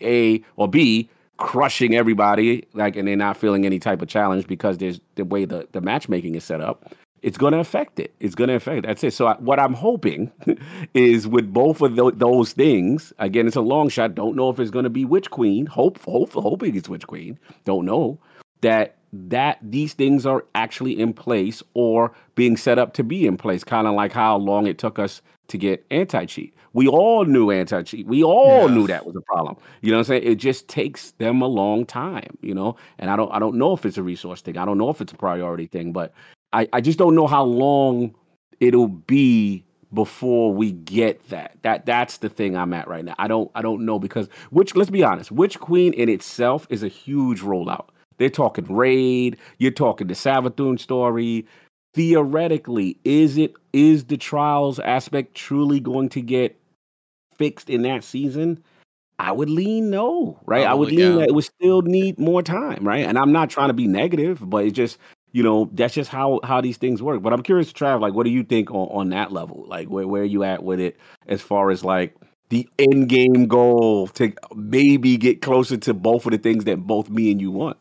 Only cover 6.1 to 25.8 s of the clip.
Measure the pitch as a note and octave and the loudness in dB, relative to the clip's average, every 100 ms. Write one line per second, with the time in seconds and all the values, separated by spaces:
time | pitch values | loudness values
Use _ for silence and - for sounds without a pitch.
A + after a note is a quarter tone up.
6.1 | F2+ E2+ E2 - E2 D#2 - - - _ | -6 -4 -10 -8 -6 -6 -8 -14 -20 _
7.1 | _ - - C#3+ D#3+ E3 - D4 - - | _ -8 0 0 2 -2 -4 -6 -8 -12
8.1 | _ G2+ E2+ B2 B2+ C3 C#3+ G#2+ G#2 C#3 | _ -8 -2 0 0 -4 -6 -6 -4 -4
9.1 | - A#2 G#2+ B2 C#3 C3+ B2 G3 A#3 G#3 | 0 0 0 0 2 2 0 -2 -2 -4
10.1 | - A2+ _ - - D3 F#3 E3 B2+ B2 | -4 -8 _ -4 -4 -6 -16 -4 4 6
11.1 | A#2 G#2+ A#2+ G#2+ G#2 C#3+ D#3 C3 A#2 B2 | 4 2 0 2 2 2 4 0 4 2
12.1 | G#2 A#2+ B2+ A2+ - D3+ A2 F2+ D3 - | 4 2 4 2 2 4 4 2 -2 -4
13.1 | - G2+ A2 A#2 A2+ A2+ D3 D3 B2+ A2+ | -8 -2 0 0 0 0 2 0 0 -4
14.1 | F#2 A2 B2+ C3 B2 A2+ G2 C3 A#2+ C3 | -2 -4 -2 -2 -2 -4 -2 -4 -2 0
15.1 | F3+ F#3+ - A2+ G2+ D3+ - D#3 - - | 0 -2 -2 0 0 -2 0 0 0 -4
16.1 | B2 - - G#3 F#3+ A3 G3+ - - - | -2 -2 -4 -6 -4 -4 -6 -8 -14 -14
17.1 | E2 E2 - _ _ - F#2+ F2+ A#2+ B2+ | -16 -16 -18 _ _ -6 -4 -2 -2 -2
18.1 | D3+ _ _ _ _ A#2 A2 G#2 _ _ | -6 _ _ _ _ 2 2 0 _ _
19.1 | G2+ F2+ A#2+ C#3+ - A2 B2 D3+ - C3+ | -18 -6 -2 -2 -4 -8 -6 -6 -2 2
20.1 | C#3 C3 C3+ - G#2 A2+ - C3 - A#2 | 2 0 -2 -4 -6 -6 -6 -6 -2 -2
21.1 | A#2 - A2+ F#2+ A2 - A#2+ A#2 A2+ A#2+ | -4 -2 -2 -2 -6 -8 -2 2 2 0
22.1 | - _ - B2 A2+ - A#2+ A#2+ - A#2 | -4 _ 0 2 2 2 2 2 -2 -4
23.1 | F3+ C#3 F#2 G#2+ F2+ - A#2 A2 G#2 G#2 | 0 0 0 -4 -6 -2 -2 0 0 -2
24.1 | B2+ A2 G#2 G2 G2+ G#2 E2 A2+ G#2+ G2+ | 0 0 2 0 0 0 -2 -6 -4 -6
25.1 | - _ _ _ G2 G2 F#2 | -8 _ _ _ -4 -2 -4